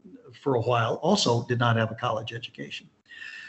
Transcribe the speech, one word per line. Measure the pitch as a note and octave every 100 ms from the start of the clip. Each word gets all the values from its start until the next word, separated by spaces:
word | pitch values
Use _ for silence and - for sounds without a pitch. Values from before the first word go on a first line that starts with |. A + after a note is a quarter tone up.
| - - - A#2
for | C#3 B2
a |
while, | A#2 A#2+ A2+ D#3
also | D#3+ G3+ - A#2 -
did | A#2
not | A#2+ A2+
have | A2
a | A#2+
college | B2 A2+ A2+
education. | A#2 - - C#3+ - - _ - - - -